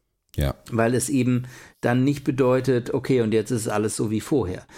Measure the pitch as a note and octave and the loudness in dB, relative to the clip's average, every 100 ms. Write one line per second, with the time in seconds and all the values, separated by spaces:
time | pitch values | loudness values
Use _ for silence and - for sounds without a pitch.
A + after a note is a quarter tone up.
0 | _ _ _ - C#2+ - - A2+ A2+ B2 | _ _ _ -4 -2 -4 -4 0 2 0
1 | - C#3 A#2+ B2 B2 - - _ B2 B2 | 0 0 2 0 -2 -14 -20 _ 0 2
2 | C3 C#3+ - C3 B2+ B2+ B2+ B2 A#2+ C3+ | 2 0 -2 0 2 2 2 0 0 -4
3 | B2+ C3 A2 A2 G#2 A#2+ A2+ G#2+ G#2+ - | 0 2 2 0 0 -2 -2 -2 -2 -2
4 | A2+ G#2+ - C#3+ F2+ - - | -2 -2 0 0 0 -6 -12